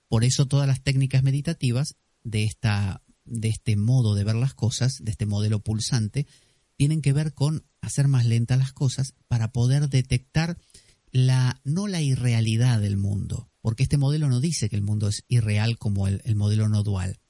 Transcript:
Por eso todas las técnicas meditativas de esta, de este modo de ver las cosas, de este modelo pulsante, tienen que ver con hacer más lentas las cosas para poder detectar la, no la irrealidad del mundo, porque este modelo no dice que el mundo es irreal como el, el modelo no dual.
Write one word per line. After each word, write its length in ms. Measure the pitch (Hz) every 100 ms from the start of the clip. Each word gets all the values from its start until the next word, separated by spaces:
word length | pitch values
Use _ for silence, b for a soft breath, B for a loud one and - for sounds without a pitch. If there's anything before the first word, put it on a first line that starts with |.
| -
Por 160 | 113
eso 220 | 123 - 135
todas 220 | 143 139
las 160 | 131
técnicas 400 | - 135 135 131
meditativas 720 | 135 139 143 165 131 120 151 - _ _
de 200 | 113 107
esta, 580 | 107 - 110 101 101 73 _ _ -
de 240 | 117 113
este 260 | 107 - 104
modo 400 | 107 131 110 101
de 80 |
ver 120 | 101 113
las 180 | 135
cosas, 460 | - 113 - 131 -
de 100 | 110
este 140 | 104 104
modelo 340 | 104 107 107
pulsante, 680 | 107 110 - 123 107 135 143 b b b b -
tienen 260 | 143 156
que 120 | 139
ver 200 | 139 156
con 320 | - 147 156 - _
hacer 260 | - - 139
más 180 | 135 117
lentas 320 | 117 117 127
las 160 | 135
cosas 420 | - 135 - 131 - -
para 240 | 120 110
poder 380 | 120 123 139 147
detectar 680 | 135 123 127 - 156 170 170 B B B B _
la, 500 | 127 131 131 127 -
no 240 | 135 165 208
la 140 | 175
irrealidad 760 | 143 127 123 117 110 110 127 113
del 180 | 101 98
mundo, 520 | 98 101 85 - - _
porque 220 | 113 113
este 140 | 135 147
modelo 320 | 135 151 147
no 100 | 123
dice 300 | 165 151 107
que 60 | 104
el 60 |
mundo 260 | 101 107 104
es 160 | 107 -
irreal 500 | 123 107 104 110 113
como 300 | 110 101 98
el, 140 | 98 117
el 100 | 104
modelo 340 | 104 107 107
no 140 | 104
dual. 360 | 101 95 92 - _